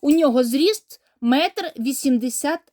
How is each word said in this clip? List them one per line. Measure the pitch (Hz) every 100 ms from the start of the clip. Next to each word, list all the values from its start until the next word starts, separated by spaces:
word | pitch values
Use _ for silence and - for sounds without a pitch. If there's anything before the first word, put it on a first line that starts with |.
У | 285
нього | 311 311 240
зріст | 247 262 339 427 _ - _ _
метр | 233 262 349 - 349 -
вісімдесят | 233 262 277 254 247 - 285 330 _